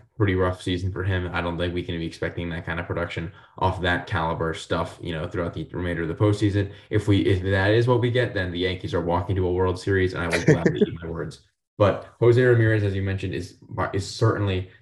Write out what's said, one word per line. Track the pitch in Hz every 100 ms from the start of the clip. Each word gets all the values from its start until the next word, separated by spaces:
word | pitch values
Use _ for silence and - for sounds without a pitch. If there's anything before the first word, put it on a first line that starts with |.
| _ -
pretty | 101 92
rough | 90 90
season | 95 87 92
for | 90
him. | 95 92 87
I | 87
don't | 85 85
think | 87
we | 87
can | 85 85
be | 82
expecting | - 85 87 85
that | 82
kind | 85 82
of | 85
production | 85 85 - 82 - - -
off | 92 87
that | 90 87 -
caliber | 90 82 80 80
stuff, | 78 - 85 80 -
you | 87
know, | 78 80
throughout | 87 85
the | - 76
remainder | - 90 82
of | 80
the |
postseason. | 80 107 104 104 101 95 - -
If | 107 104
we, | 98
if | - 95
that | 92 98 98
is | 113 120
what | 120
we | 120
get, | 123 120
then | 98 87
the | 87
Yankees | 90 90 80
are | 87
walking | 85 87 90 92
to | 90
a |
World | 90 92 87
Series, | 98 95 92
and | 69
I | 85
will | 85
gladly | - - 165 -
eat | - 82
my | 82
words. | 82 78 - _ _ _ -
But | 98 - - _
Jose | 117 117
Ramirez, | 123 117 110 107
as | 101
you | 95
mentioned, | 95 95 95
is, | 65 - - - - -
is | - -
certainly | - 110 - 101 92 95 -